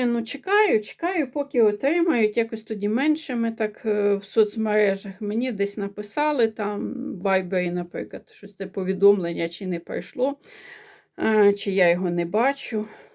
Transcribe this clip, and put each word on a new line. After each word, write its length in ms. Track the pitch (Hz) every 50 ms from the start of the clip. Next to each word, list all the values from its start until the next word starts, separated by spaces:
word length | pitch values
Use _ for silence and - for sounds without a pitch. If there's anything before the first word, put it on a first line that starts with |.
| 254
ну, 180 | 240 240 233
чекаю, 580 | 226 226 - - - 370 403 415 427 381 262 214
чекаю, 500 | 208 - - - - 349 381 349 285 262
поки 320 | - 294 277 - - 247
отримають. 760 | 226 208 208 208 - 277 330 349 339 381 262 233 220 214 208
Якось 260 | 233 226 226 - 220
тоді 260 | - - 220 202 196 208
менше 480 | 214 240 277 311 302 311 - - 254
ми 160 | 233 226 226
так, 300 | 226 - 220 214 208 - -
е, 280 | 220 208 208 202 208 202
в 100 | 196 202
соцмережах. 960 | - - 226 214 208 - 226 220 214 208 214 214 202 190 196 - 202 185 -
Мені 320 | 214 208 208 226 247 262
десь 240 | 226 185 196 196 -
написали 720 | - 202 202 202 - 208 - - - 294 302 302 269 233 220
там 460 | 220 - 208 208 208 202 208 208 - - - - -
в 80 | 175
Вайбері, 480 | 180 190 190 190 185 175 190 180 180 175
наприклад, 600 | 175 180 175 175 - 170 - - - - - _
щось 240 | - - - 196 -
це 100 | - 196
повідомлення, 800 | 185 - 196 185 180 190 175 190 202 202 196 175 170 170 170 170 165
чи 180 | - - 202
не 140 | 185 180 170
прийшло, 580 | 175 - 190 - 185 - - 247 247 277 285 - _ - - - - - - - - - - _ _ _ _ -
е, 340 | - 220 214 214 208 202
чи 200 | 202 202 - 202
я 180 | 185 196 180 175
його 200 | 170 180 190 180
не 140 | 170 175 170
бачу. 640 | 170 185 214 240 269 277 269 - - 233 214 214 220 - - - -